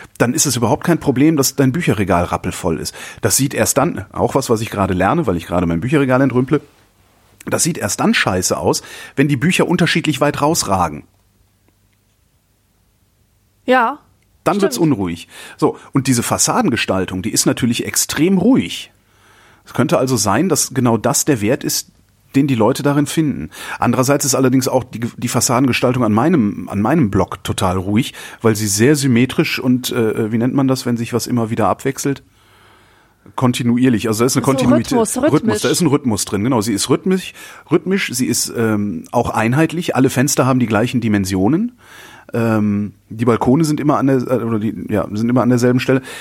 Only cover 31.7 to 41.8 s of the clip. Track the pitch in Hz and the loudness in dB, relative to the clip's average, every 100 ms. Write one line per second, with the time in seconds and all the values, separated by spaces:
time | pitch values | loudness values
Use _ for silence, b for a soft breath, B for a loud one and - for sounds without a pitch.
31.7 | - 135 135 143 139 - b b b b | 0 -2 -4 -4 -6 -10 b b b b
32.7 | b b b b b - - 127 123 120 | b b b b b -16 -2 0 0 0
33.7 | 120 127 110 113 107 123 139 139 131 123 | 2 2 2 0 0 2 2 0 2 2
34.7 | 120 110 240 220 254 285 156 220 208 - | 2 2 0 0 0 0 2 0 0 0
35.7 | 156 165 135 127 104 - 101 113 123 104 | 0 2 2 0 -2 -2 -2 0 0 0
36.7 | 98 - 156 190 185 - - B B B | -2 0 -2 0 -2 -4 -16 B B B
37.7 | 175 180 196 - 123 123 120 - 107 113 | -2 0 -4 -2 -4 -2 -2 -4 -2 0
38.7 | 107 101 80 - 120 117 113 110 135 160 | 0 -2 -6 -4 -2 -2 0 0 2 0
39.7 | 165 175 123 131 147 147 - 131 127 113 | -2 -4 2 2 2 0 2 2 2 2
40.7 | 107 123 123 110 101 95 95 101 165 240 | 0 0 0 0 0 0 2 2 2 -2
41.7 | - | -8